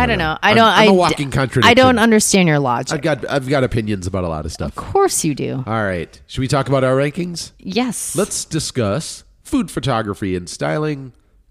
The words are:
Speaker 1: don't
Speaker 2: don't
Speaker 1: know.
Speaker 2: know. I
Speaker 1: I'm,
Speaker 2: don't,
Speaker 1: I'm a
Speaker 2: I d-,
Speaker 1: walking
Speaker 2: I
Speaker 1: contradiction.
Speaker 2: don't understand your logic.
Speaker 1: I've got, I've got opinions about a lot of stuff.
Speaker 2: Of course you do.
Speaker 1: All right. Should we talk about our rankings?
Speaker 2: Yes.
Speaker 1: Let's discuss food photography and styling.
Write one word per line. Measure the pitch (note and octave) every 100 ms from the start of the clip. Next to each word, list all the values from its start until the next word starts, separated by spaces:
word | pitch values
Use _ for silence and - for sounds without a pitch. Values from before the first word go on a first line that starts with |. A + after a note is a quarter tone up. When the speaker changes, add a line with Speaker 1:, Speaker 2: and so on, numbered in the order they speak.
| B3
Speaker 1:
don't |
Speaker 2:
don't | G3+
Speaker 1:
know. | D#3+
Speaker 2:
know. | -
I | F#3+
Speaker 1:
I'm, | A3+
Speaker 2:
don't, | A3+
Speaker 1:
I'm |
a | F#3+
Speaker 2:
I | A3
d-, |
Speaker 1:
walking | F#3 E3+ - C#3
Speaker 2:
I |
Speaker 1:
contradiction. | B2+ C3 B2+ A3 A#3+
Speaker 2:
don't | B3+ A#3
understand | A3+ G#3+ - G3 F3
your | D3
logic. | C3+ A#2+ B2+
Speaker 1:
I've | D#3
got, | D#3+ C3+ G#2+
I've | C#3 B2+
got | C#3+
opinions | B2+ A#2+ G#2+ G2+ F2+
about | F#2+
a | F2
lot | D#2
of | D#2
stuff. | - D2
Speaker 2:
Of | -
course | - G4 G4 -
you | D#3+
do. | C3+ B2+ C3 B2
Speaker 1:
All | A2+
right. | G2+ F2+ D#2 - -
Should | -
we | B2+
talk | C#3+ C3
about | C3+
our | C3 C3
rankings? | D3 D#3+ F3 E3 - -
Speaker 2:
Yes. | G3 F#3+ B3+ - - -
Speaker 1:
Let's | G#3 -
discuss | - D#3 - B2 G#2 A#2+ - - - _
food | - C#4 F3+
photography | E3 B2+ A#2 G#2+ G2 G2 F2+
and | F2
styling. | - C#3+ D#3 D3+ C#3+ C3 - _ _ _